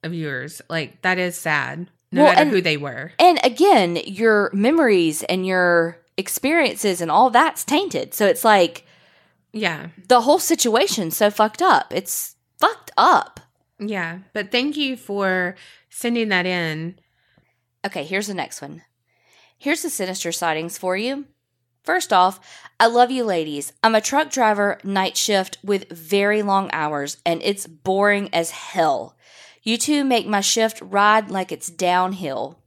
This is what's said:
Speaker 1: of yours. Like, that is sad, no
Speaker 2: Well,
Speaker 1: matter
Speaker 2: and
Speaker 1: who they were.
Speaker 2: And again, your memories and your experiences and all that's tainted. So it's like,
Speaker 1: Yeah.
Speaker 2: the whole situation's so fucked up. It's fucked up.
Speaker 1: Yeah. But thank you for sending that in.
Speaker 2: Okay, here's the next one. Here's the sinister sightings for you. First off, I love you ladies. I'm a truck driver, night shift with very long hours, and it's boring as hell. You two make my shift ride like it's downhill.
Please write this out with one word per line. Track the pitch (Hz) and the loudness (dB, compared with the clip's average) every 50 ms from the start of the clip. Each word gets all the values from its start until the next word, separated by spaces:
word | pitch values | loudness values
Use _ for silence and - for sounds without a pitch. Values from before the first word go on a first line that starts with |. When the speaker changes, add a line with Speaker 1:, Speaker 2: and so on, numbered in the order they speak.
Speaker 1:
of | - 160 175 | -10 -8 -8
yours. | 165 156 147 139 127 127 151 - - - _ | -8 -6 -6 -6 -8 -10 -12 -16 -20 -14 _
Like, | 156 165 151 - - _ | -8 -8 -8 -8 -12 _
that | - 185 185 180 | -4 -2 -2 0
is | 180 180 175 | -2 -4 -6
sad, | - - 165 151 147 131 123 139 160 175 _ _ _ _ _ | -6 -4 -2 -2 -2 -2 -4 -8 -12 -12 _ _ _ _ _
no | - 262 | 2 4
Speaker 2:
Well, | 294 294 | 6 6
Speaker 1:
matter | 185 - | 6 6
Speaker 2:
and | 302 294 | 4 4
Speaker 1:
who | 233 185 | 2 0
they | 170 170 151 | 0 0 -2
were. | 143 143 139 123 120 135 170 - _ | -2 -4 -8 -10 -10 -12 -14 0 _
Speaker 2:
And | - 359 339 - - | 6 6 6 6 2
again, | 254 226 - 330 403 381 240 190 175 170 165 - | 0 2 4 4 6 6 6 4 2 -2 -4 -6
your | - 196 185 226 226 214 208 202 - | -8 -6 0 2 4 4 4 2 0
memories | - 202 208 247 311 330 302 240 208 185 170 160 151 - - | 0 2 2 2 4 4 4 4 4 4 2 2 0 -4 -4
and | - 180 185 185 | -4 -4 -2 -2
your | 190 185 185 180 175 175 170 165 165 165 - _ _ _ | -2 0 2 2 4 4 4 2 0 -4 -12 _ _ _
experiences | - 196 - - - - 269 320 339 302 226 - 208 - 208 185 170 | -10 -8 -6 -8 -4 -2 0 2 2 2 0 -2 -2 -2 -2 -2 -2
and | 170 165 | -2 0
all | 151 190 240 254 | 4 4 4 6
that's | 220 240 311 320 - - - | 4 4 2 2 0 -6 -4
tainted. | - 269 320 403 359 - 151 135 - - | -2 -2 0 0 -2 -4 -6 -6 -6 -2
So | - 214 | 0 2
it's | 196 170 - - | 2 2 2 4
like, | 226 214 196 175 165 - - _ _ _ _ _ _ _ _ _ _ _ _ _ _ | 4 6 6 4 2 0 -10 _ _ _ _ _ _ _ _ _ _ _ _ _ _
Speaker 1:
Yeah. | - 214 214 175 160 151 143 165 - - - _ | -10 -6 -6 -4 -6 -6 -12 -16 -18 -20 0 _
Speaker 2:
the | 247 240 | 4 4
whole | 226 262 294 359 | 6 6 4 4
situation's | - - 330 320 - 240 214 233 339 403 - 233 190 165 160 | 4 0 0 0 2 2 2 2 2 0 -2 -4 -4 -4 0
so | - 214 208 | 2 2 2
fucked | 208 - 214 214 - - | 4 2 0 0 2 0
up. | 339 370 277 156 - - - | 2 4 4 4 2 -2 -6
It's | 170 196 - - - - - _ _ _ _ _ _ | -6 -6 -6 -8 -8 -8 -10 _ _ _ _ _ _
fucked | - 403 466 - _ - - | 0 0 0 -4 _ -8 0
up. | - 220 - 320 170 - - _ - _ _ _ _ _ _ _ _ | 2 4 4 4 2 0 -2 _ -20 _ _ _ _ _ _ _ _
Speaker 1:
Yeah. | 208 214 214 190 170 165 170 185 190 _ | -10 -8 -6 -6 -6 -8 -10 -14 -18 _
But | _ 214 202 202 | _ -8 -8 -2
thank | - 247 254 294 294 | -2 -2 -2 -2 -4
you | 302 294 269 262 | -4 -4 -6 -6
for | 233 - - 202 202 196 190 185 185 180 175 185 _ - - - _ _ _ | -8 -10 -8 -4 -2 -2 0 0 0 -2 -4 -6 _ -20 -20 -20 _ _ _
sending | _ - - 233 240 233 226 214 | _ -6 -4 -2 -2 -2 0 0
that | 196 180 180 | 0 0 0
in. | 185 180 175 170 160 156 156 160 170 185 _ _ _ _ _ _ _ _ _ _ _ _ _ _ _ _ _ - | 0 -2 -2 -4 -4 -6 -6 -8 -10 -12 _ _ _ _ _ _ _ _ _ _ _ _ _ _ _ _ _ -12
Speaker 2:
Okay, | 196 - 175 139 | -10 -8 -8 -8
here's | 156 185 196 208 | -6 -6 -6 -6
the | 208 196 | -6 -8
next | 180 139 - - - | -8 -8 -10 -12 -16
one. | 143 143 147 165 _ _ _ _ _ _ _ _ _ _ _ _ _ _ _ _ | -16 -16 -18 -20 _ _ _ _ _ _ _ _ _ _ _ _ _ _ _ _
Here's | - 277 311 330 | -4 -4 -4 -4
the | - 330 | -4 -8
sinister | - - 196 185 185 190 - 175 | -6 -6 -6 -6 -6 -6 -6 -6
sightings | 165 - 175 165 156 156 160 170 165 - | -6 -4 -2 -2 -2 -2 -6 -8 -10 -8
for | - 185 185 | -4 -4 -4
you. | 190 220 254 277 277 285 _ _ _ _ _ _ _ _ _ _ _ | -2 -4 -4 -6 -8 -10 _ _ _ _ _ _ _ _ _ _ _
First | _ - 330 370 - - | _ -2 -2 -2 0 2
off, | 220 185 180 185 196 - _ - - - - - _ _ | 4 4 4 4 2 -4 _ -20 -20 -20 -20 -20 _ _
I | 220 233 | 2 4
love | 233 240 247 240 | 6 4 4 4
you | 262 254 240 | 2 -2 -2
ladies. | 220 190 170 160 156 147 143 139 - _ _ | 0 0 -2 -2 -4 -6 -8 -8 -10 _ _
I'm | - 226 220 | 0 2 2
a | 214 | 2
truck | 214 - 277 285 311 294 | 0 2 0 0 0 0
driver, | - 262 240 214 208 202 208 202 - - - | -2 0 2 2 2 2 0 -2 -2 -4 -6
night | 196 196 196 190 190 - | -4 -2 -2 -2 -2 -2
shift | - - - 208 196 190 - - _ - | -4 -2 0 0 0 0 -2 -10 _ -4
with | 196 202 196 196 _ | -4 -4 -4 -4 _
very | 170 165 160 156 202 202 202 202 208 214 | -20 -20 -6 -2 0 0 2 2 0 0
long | 208 202 196 196 196 - - | 0 0 0 0 0 -2 -4
hours, | 160 156 151 151 143 139 143 - _ _ | -4 -4 -4 -4 -4 -6 -8 -10 _ _
and | 170 170 165 | -4 -4 -2
it's | - - 202 196 - | -2 -4 -4 -4 -8
boring | 170 165 156 _ 190 190 196 202 208 202 202 202 - - | -16 -18 _ _ -2 0 2 2 2 2 0 -2 -2 -2
as | 165 165 165 | -4 -4 -4
hell. | - - - - - 196 160 156 139 - - - _ _ _ _ _ - - - _ _ | -8 -14 -16 -8 -2 0 0 0 0 -2 -6 -12 _ _ _ _ _ -20 -20 -20 _ _
You | _ 220 226 233 | _ -4 -2 -2
two | - 285 302 285 277 | 0 0 0 0 2
make | 269 247 233 185 | 2 0 0 0
my | 196 214 202 | 0 -2 -2
shift | 196 - - 226 220 220 220 - | 0 0 0 0 0 -2 -2 -8
ride | - 185 190 202 202 208 214 220 214 196 | -14 -4 0 2 4 4 4 4 2 -2
like | 196 190 185 - | -6 -6 -4 -6
it's | 170 - - - | -8 -12 -12 -16
downhill. | 170 - 190 175 180 180 185 185 196 180 185 147 135 110 110 107 - _ _ | -6 -2 -2 0 2 2 0 0 -4 -8 -8 -8 -6 -6 -8 -10 -12 _ _